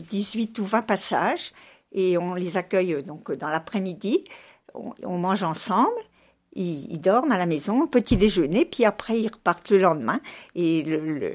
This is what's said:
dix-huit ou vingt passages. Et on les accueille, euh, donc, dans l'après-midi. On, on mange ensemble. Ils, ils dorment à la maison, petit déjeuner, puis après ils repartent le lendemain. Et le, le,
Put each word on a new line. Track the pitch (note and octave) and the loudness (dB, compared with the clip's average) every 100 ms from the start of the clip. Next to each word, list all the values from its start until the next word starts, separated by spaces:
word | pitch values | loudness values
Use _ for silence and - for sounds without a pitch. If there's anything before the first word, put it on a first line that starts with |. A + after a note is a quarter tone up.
| E3 | -6
dix-huit | G3+ G3+ A3 A3 A3+ | -4 -4 -4 -4 -4
ou | |
vingt | G3 A3 | -2 0
passages. | A3 F#3+ - C3+ F#3 E4 - - - - _ | 0 -2 0 0 0 -2 -6 -16 -20 -20 _
Et | G3 F#3 F3 | -2 2 2
on | F3 | -2
les | F3+ F3+ F#3 | -4 -4 -4
accueille, | F3 F#3+ F#3 | 0 0 0
euh, | D3+ | -2
donc, | D#3 D3+ - | -6 -12 -8
dans | C3+ D3+ | -6 -4
l'après-midi. | D#3+ - G#3 F#3+ E3 G3 D#4 - - - _ _ | -4 -4 -4 -4 -6 -2 -2 -2 -20 -20 _ _
On, | - - - | -14 -14 -10
on | - F3+ | -6 -2
mange | F3+ G3 | 0 0
ensemble. | F3 D#3+ - F#3+ F#4 A#4+ - _ _ _ _ - | -2 -4 0 2 2 0 -10 _ _ _ _ -6
Ils, | F3 D3+ - | -4 -4 -8
ils | E3 | -2
dorment | F3+ A3 C#4+ | 2 4 4
à | G3 | 2
la | F3 | 2
maison, | D3+ G3+ A#3+ D#4+ | -2 0 0 2
petit | B3 - G#3 | 2 4 4
déjeuner, | G#3 G3 C#3+ F#3+ | 4 4 2 2
puis | F4 - | 0 2
après | A3 - - A3+ | 2 2 -2 -2
ils | A3 | -2
repartent | - - F3 - | -2 -2 -2 4
le | G3 | 6
lendemain. | F#3 D#3 A#2 G#3 - - - | 6 2 0 -4 -4 -18 -10
Et | E3+ E3+ E3 | -2 0 2
le, | D3+ D#3 | 0 -2
le, | D#3 D3+ F#2+ | -2 -4 -4